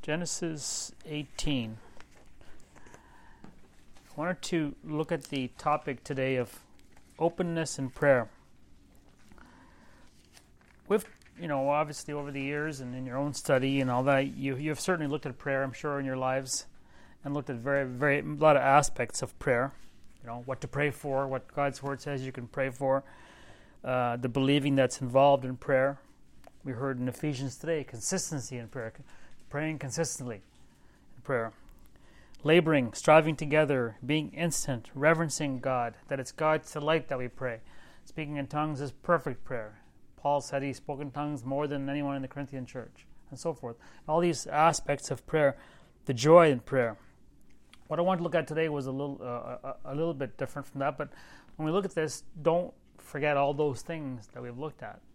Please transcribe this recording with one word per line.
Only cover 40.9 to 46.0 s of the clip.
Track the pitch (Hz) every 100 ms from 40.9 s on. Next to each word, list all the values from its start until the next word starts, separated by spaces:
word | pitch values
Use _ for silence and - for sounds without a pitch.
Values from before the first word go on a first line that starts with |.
| 139
in | 147
tongues | 127 147 147 120
more | 139 151
than | 143 135
anyone | 143 143 139
in |
the | 131
Corinthian | 147 135 135 123
church, | 131 110 - - - -
and | 131
so | 170
forth. | 151 120 117 - - -
All | 156
these | 175 143 -
aspects | 151 160 156 - 147 -
of | 135 -
prayer, | 156 143 131 - - - -